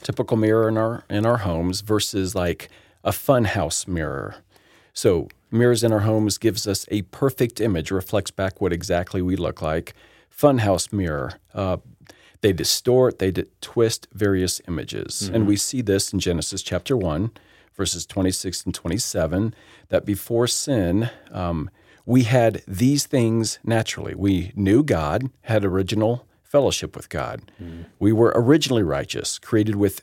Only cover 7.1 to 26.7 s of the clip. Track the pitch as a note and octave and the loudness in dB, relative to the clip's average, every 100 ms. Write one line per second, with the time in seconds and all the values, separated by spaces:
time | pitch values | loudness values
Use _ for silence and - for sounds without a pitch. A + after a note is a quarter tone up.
7.1 | - C#3 - B2 - A2 E2+ D2+ F#2+ - | -2 -2 0 -2 0 -2 -2 -2 -4 -2
8.1 | G#2 - - F#2+ - F#2 F2 F2+ F2 F2 | -2 -2 -4 -6 -2 -2 -2 -2 -2 -2
9.1 | F#2+ F2+ F#2 E2 - D#2 E2 - - - | -4 -2 -2 -4 -4 -4 -4 -6 -16 -20
10.1 | _ _ - D3 C3 G#2 F2+ - G#2 F2 | _ _ 2 4 4 2 0 -2 -2 -2
11.1 | D2 C2+ - _ G#2 F#2+ F2 - - - | -4 -6 -10 _ -6 -4 -4 -8 -20 -20
12.1 | - _ _ G#2 E2 C#2 - B2 B2+ B2+ | -20 _ _ 0 2 0 -2 2 4 4
13.1 | - F#2+ F2 - - - A#2+ A2+ - - | 2 -2 -2 -6 -10 -6 0 0 0 -10
14.1 | G2+ G2+ F#2+ F2+ - - E2 - G#1 - | -2 2 2 0 -4 -6 -8 -6 -10 -10
15.1 | - G2+ A#2 G2+ G#2 - B2+ G#2 G2 - | -8 -2 0 2 2 0 -4 0 0 0
16.1 | F#2+ F2+ E2 - F#2+ - F2+ - B2+ F2+ | -2 -2 -2 -4 -8 -4 -4 -2 -2 0
17.1 | D2+ A2+ - _ _ _ - F#2 F2 - | -2 -4 -8 _ _ _ -6 -4 -4 -6
18.1 | G2 F#2 - F#2+ - - - E2+ G#2 - | -2 0 0 -6 -8 -6 -6 -4 -4 -4
19.1 | F2+ D#2+ F2+ A2+ - - - - F#2 - | -2 -2 0 -2 -6 -20 -20 -4 -2 -2
20.1 | G2 - A#2 A#2+ - - B2 F2 G2 A#2 | -4 -2 0 0 0 -2 0 2 0 -2
21.1 | - - - F2 E2 D2+ _ _ _ - | -8 -14 -8 -6 -4 -8 _ _ _ 0
22.1 | B2+ A2 B2+ A2+ G2 - F#2 B2+ C#3+ - | 2 4 4 4 0 -8 0 2 2 0
23.1 | C3+ A2+ A2+ A2+ - - A2+ - - - | 0 2 0 -2 -6 -2 -2 -2 -6 -8
24.1 | - G2 F#2 F2+ - G2 A2+ D3+ E2+ D2+ | -2 2 2 -2 -2 4 4 4 2 0
25.1 | F#2+ C3 _ - A2 G2 F#2 F#2+ G#2+ A2 | -2 -4 _ 0 0 2 0 0 0 0
26.1 | B2 _ _ _ C#3+ A2+ | 0 _ _ _ 2 2